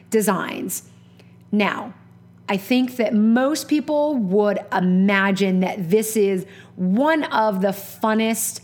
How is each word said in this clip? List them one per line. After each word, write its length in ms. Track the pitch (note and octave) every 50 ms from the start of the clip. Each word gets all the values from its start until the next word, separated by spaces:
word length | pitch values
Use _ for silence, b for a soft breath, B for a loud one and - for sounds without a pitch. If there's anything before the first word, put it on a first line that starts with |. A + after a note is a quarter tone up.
| B B
designs. 720 | A3 A3 G3 G#3 F#3 E3 - - - - - F#3+ - - - B B B B B B B B B B B B -
Now, 440 | G#3 G#3 G3+ F3 - - G#3+ - - - - - - - - - - - - -
I 60 | G3+
think 400 | F#3+ - - B3 B3+ B3+ B3 -
that 180 | - A3 - A#3
most 540 | G#3 G#3+ A3+ A#3 B3+ C4 C#4 D#4 D4 - -
people 480 | D4+ D4+ - D4+ D4+ D4 D4 D4+ D4
would 420 | B3 G3+ F3+ F#3+ G#3 G#3 G#3 G3 - - -
imagine 880 | - F#3+ F3+ F3+ F3+ F#3 G3 G3+ G3 G3 G3 G3+ G3 G3 G3 F#3+ F#3 F#3
that 280 | F#3 F#3 - G#3 F3 D#3+
this 280 | G#3 A3 A3 A3 -
is 300 | A3 G3 G3 F#3+ F3+ E3+ B B B B B B
one 480 | - F3+ F3+ G3 A#3+ C#4+ D#4 E4 D4+ -
of 360 | - - A3 A3 G#3+ G3 F#3
the 80 | G3+ G3
funnest 920 | F#3+ - - - - - A#3 A3 G#3+ A3 A3 A3+ A3+ - - - - -